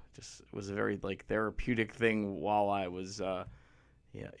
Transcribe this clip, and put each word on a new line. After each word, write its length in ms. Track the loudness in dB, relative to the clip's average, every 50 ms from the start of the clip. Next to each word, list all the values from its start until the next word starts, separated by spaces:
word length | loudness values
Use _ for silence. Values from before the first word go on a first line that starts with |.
| -16 -18 -18
just 280 | -18 -16 -16 -16 -18 -16 -10
was 180 | -8 -6 -6 -4
a 40 | -2
very, 260 | 0 0 0 0 0
like, 240 | -2 -4 -4 -6 -2
therapeutic 680 | 0 0 2 2 2 0 0 0 2 2 2 2 0 0
thing 420 | 2 4 4 4 4 2 0 -2
while 340 | 0 2 4 4 4 4 4
I 180 | 2 2 0 -2
was, 340 | -2 -4 -6 -6 -4 -2
uh, 240 | -2 -2 -2 -2 -4 -8 -12 -16 -20 -20 -20 -20 -20 -20 -20 -20 -20 -16
yeah, 180 | -12 -12 -10 -12 -12 -12